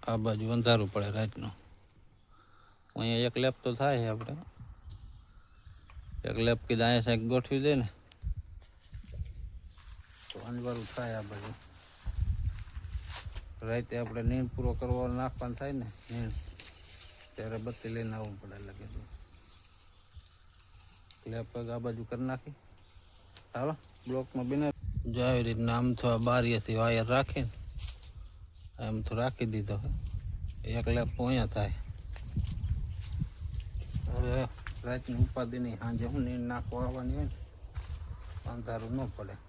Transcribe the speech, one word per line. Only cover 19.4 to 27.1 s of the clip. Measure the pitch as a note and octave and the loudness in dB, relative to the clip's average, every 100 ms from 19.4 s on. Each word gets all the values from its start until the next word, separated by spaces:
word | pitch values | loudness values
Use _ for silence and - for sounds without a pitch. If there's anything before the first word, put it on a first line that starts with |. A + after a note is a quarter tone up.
| - - - - - - - - - - - - - - - - - - - | -20 -20 -20 -20 -20 -20 -20 -18 -18 -20 -20 -20 -20 -20 -20 -20 -18 -14 -8
લેપ | A2+ A2+ | -6 -6
પગ | A#2+ A#2 | -6 -4
આ | A#2 A#2+ | -2 -2
બાજુ | A2+ A2+ | -4 -6
કરી | A#2+ B2+ | -4 -2
નાખી. | C3 - C#3+ - - - - - - - - - | -2 -6 -16 -18 -20 -20 -20 -20 -20 -18 -20 -10
હાલો, | A#2+ C#3 D3+ - - - | -2 -2 -2 -8 -14 -4
બ્લોકમાં | C3 C3 C3 B2 | -2 -2 -2 0
બને. | C#3 D3 - - - A#2+ | 2 2 0 -2 -2 -2
જો | A2+ B2 | 2 4
આવી | B2+ A#2 | 4 4
રીતના | A2+ A#2 A#2 | 2 4 4
આમ | B2+ A#2+ | 4 4
તો | B2 | 4
આ | A#2 A#2 | 4 6
બારીએથી | B2+ A#2+ A#2 - A2 | 6 6 4 4 4
વાયર | A#2 A#2 A2+ | 6 6 6